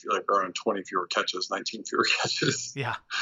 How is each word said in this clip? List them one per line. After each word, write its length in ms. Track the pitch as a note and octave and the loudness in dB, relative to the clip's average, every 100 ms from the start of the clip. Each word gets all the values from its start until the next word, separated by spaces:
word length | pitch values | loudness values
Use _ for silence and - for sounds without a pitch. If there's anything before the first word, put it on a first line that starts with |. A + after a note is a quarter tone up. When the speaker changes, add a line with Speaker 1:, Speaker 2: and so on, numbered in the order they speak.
| A2 | -2
Speaker 1:
like, 140 | G2 G2 | 0 2
or 160 | G2+ | 2
on 80 | F#2 | 2
twenty 300 | - A2+ G2+ | 0 0 0
fewer 240 | - F#2 F2+ | 0 -2 0
catches, 420 | G#2 - F#2 - | 0 0 -2 -2
nineteen 320 | G2 - A2 | -2 -4 -6
fewer 220 | - - - | -2 2 4
<laughs> 60 | - | 4
catches. 540 | - - D3+ - - C#3+ | 2 2 2 0 -4 -4
Speaker 2:
Yeah. 200 | A#2 - - - | -4 -4 -4 0